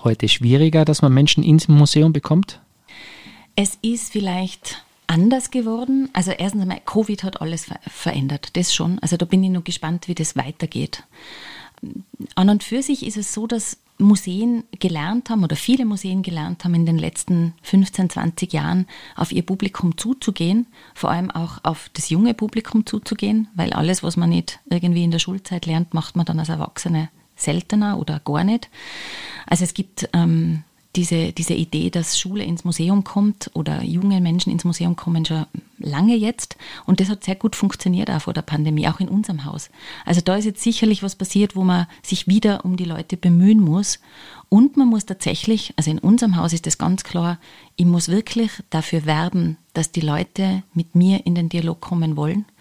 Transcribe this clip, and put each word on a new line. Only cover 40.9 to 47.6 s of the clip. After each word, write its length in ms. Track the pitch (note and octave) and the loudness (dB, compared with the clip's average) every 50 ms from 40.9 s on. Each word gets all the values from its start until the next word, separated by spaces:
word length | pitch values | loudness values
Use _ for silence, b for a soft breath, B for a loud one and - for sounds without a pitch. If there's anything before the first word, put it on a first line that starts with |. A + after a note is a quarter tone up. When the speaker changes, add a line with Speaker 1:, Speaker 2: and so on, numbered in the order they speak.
| G#3 - G3 | 2 0 -2
Speaker 2:
was 140 | G3 - | -6 -6
passiert, 400 | - F#3 - - G3 G#3 G3 - | -6 -6 -2 2 2 2 2 0
wo 80 | F#3+ F#3 | 2 2
man 220 | F#3 F3+ F3+ E3+ B B B | 2 2 2 0 B B B
sich 260 | B - F#3 - - | B -6 -4 -2 2
wieder 360 | F3+ F#3+ A3 - G#3+ G3 - - | 2 4 4 4 2 0 0 -2
um 140 | F3+ F3+ | -2 -2
die 80 | F3+ F3+ | -2 -4
Leute 320 | E3+ D#3+ D#3 E3 - F#3 | -6 -6 -8 -8 -8 -4
bemühen 420 | F3 - F3 E3+ E3+ F#3 G3+ A3 A3 | 0 4 4 6 8 8 8 8 8
muss. 400 | F#3+ D3+ D#3 F#3+ G3+ - - - B B B B B B B B B | 6 4 4 2 0 -2 -4 -8 B B B B B B B B B
Und 300 | B G3 G#3+ B3+ C#4+ - | B 6 6 6 6 6
man 100 | C#4+ C4+ | 4 4
muss 180 | A#3+ A3+ G#3 - | 4 4 2 -2
tatsächlich, 680 | - F#3+ - - C3+ D#3+ - - A3 A3+ G#3 - - - | -4 -8 -6 -4 -4 -4 -2 0 0 0 0 -2 -6 -4
also 160 | - D3 D#3 | -2 -2 0
in 80 | D#3 E3 | 0 2
unserem 380 | - F#3+ A3 A#3+ A#3+ G#3 F3+ | 4 4 4 6 4 2 2
Haus 160 | E3+ E3+ E3 E3 | 2 0 0 -2
ist 120 | E3 - | -2 -2
das 120 | D#3+ - | -2 -2
ganz 260 | - - F3 F#3 F#3+ - | 0 0 0 0 -2 -4
klar, 360 | - - E3+ E3+ F3 F3 - b b b b | -4 -4 -2 -2 -2 -4 -6 b b b b